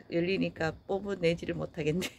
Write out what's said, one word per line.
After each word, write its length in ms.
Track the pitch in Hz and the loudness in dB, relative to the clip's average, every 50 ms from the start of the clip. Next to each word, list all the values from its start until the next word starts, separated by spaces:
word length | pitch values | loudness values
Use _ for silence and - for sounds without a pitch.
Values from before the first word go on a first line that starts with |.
| - - | -10 -2
열리니까 600 | - 170 170 180 196 180 170 170 - - 165 156 - - - | 0 2 2 2 2 2 0 -2 0 -2 -2 -2 -2 -4 -4
뽑아내지를 680 | - 196 190 208 202 196 180 170 165 170 170 180 170 170 | -4 -4 -2 -2 -4 -2 2 2 2 2 2 -2 -4 -4
못하겠네. 520 | 156 156 - - 175 151 156 151 185 - - - | -4 -4 -6 -4 -2 0 2 2 2 0 -2 0